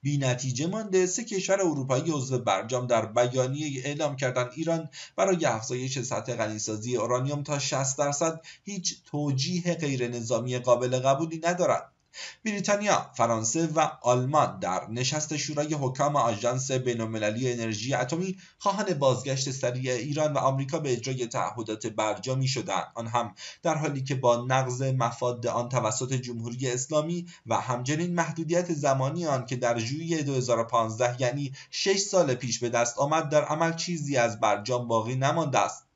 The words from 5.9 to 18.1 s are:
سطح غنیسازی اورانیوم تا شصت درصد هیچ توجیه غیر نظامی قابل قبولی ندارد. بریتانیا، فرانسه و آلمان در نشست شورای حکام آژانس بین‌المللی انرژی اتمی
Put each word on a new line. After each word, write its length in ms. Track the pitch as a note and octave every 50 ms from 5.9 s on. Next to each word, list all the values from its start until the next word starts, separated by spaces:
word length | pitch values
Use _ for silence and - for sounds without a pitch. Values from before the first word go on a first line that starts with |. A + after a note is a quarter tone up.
| C3 C3+
سطح 360 | A#2 - B2 G#2 A2 - A#2+
غنیسازی 640 | A2 A2 G#2+ G#2+ G#2+ G#2+ - G#2+ G#2+ G#2+ A#2+ B2
اورانیوم 460 | A#2 G#2 A#2 B2 B2+ C3 C#3 D3 D3 C#3+
تا 160 | D3 D3+ C#3
شصت 400 | C3+ - D3+ C3 C3+ C3 - -
درصد 420 | D3 C#3+ C#3+ - E3+ D#3+ D#3+ D#3+ - - - - _
هیچ 400 | - G3+ F#3+ F3 - - - _
توجیه 680 | - - D3 D3 D3 C3+ C3 C3+ E3+ F3+ F3 E3+ F3 F3
غیر 340 | E3 E3 C#3+ C3+ B2 B2 A#2
نظامی 500 | B2 A#2+ A#2 A2 B2 A2+ A#2+ B2+ B2+ B2+
قابل 400 | B2 B2+ B2 A#2+ B2 B2 B2+ B2+
قبولی 420 | B2+ C3+ C3+ C#3 E3 D#3+ D#3+ D#3+ D#3+
ندارد. 480 | E3+ F3+ F3 F3 D3 A#2 G2 - - _ _ _ _ _ - - - - _ _
بریتانیا، 680 | A3 G#3 G3+ - - G#3 G3+ G#3 G#3 F3 - - - -
فرانسه 520 | - A#2 A#2 A#2 A2 A2 - - E3 E3
و 240 | D#3+ D3+ D#3+ D#3 D3+ - - -
آلمان 560 | A#2+ B2 B2 B2+ B2+ D3 D3+ C3+ F2+ F2+ F#2
در 320 | F#2 F#2 F#2 F#2 - -
نشست 460 | A2 A#2+ B2+ C3 D#3 D3+ D3+ - D#3
شورای 380 | D3 - - D3+ C#3+ D3+ D3+ D#3
حکام 420 | D3 C3+ B2+ C3 - D3 D3 D3
آژانس 540 | C#3+ A#2+ A#2 A2+ G2+ G#2+ A#2+ B2+ C3 C3 -
بین‌المللی 840 | C3+ C3 B2+ B2 A#2+ A2+ A2+ A2 A2+ A2 G#2+ G#2 G#2+ A#2 C3 B2+ B2
انرژی 420 | A#2+ A2+ A2+ A2 G#2 G#2 B2+ C#3
اتمی 420 | G#2 B2+ B2+